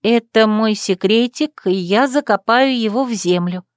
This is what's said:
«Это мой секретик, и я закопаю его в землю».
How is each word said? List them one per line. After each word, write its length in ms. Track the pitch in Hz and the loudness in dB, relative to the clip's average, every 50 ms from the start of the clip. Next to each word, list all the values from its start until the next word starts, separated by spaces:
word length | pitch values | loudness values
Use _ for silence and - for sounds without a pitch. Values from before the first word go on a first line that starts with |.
| - | 2
«Это 420 | 214 233 233 233 _ _ 220 220 | 2 0 0 0 _ _ 2 4
мой 300 | 214 214 214 220 220 214 | 4 2 0 0 0 -2
секретик, 880 | - - - 185 180 - 190 214 226 247 240 _ - 302 302 _ - - | -2 -2 -4 -4 -2 0 2 2 2 0 -2 _ -4 -6 -6 _ -6 -2
и 80 | 190 185 | -2 -2
я 320 | 196 175 170 196 220 269 | -2 -2 0 0 0 0
закопаю 720 | 269 247 294 285 - 214 196 _ - 226 247 269 269 262 240 | 0 0 -4 0 0 -2 -2 _ 0 2 2 2 0 0 -2
его 260 | 220 214 202 247 269 | -2 -2 -2 -2 -4
в 60 | 247 | -4
землю». 540 | 233 190 - 175 180 175 175 175 180 185 - _ _ | -4 -4 -2 -2 0 0 -2 -4 -6 -8 -12 _ _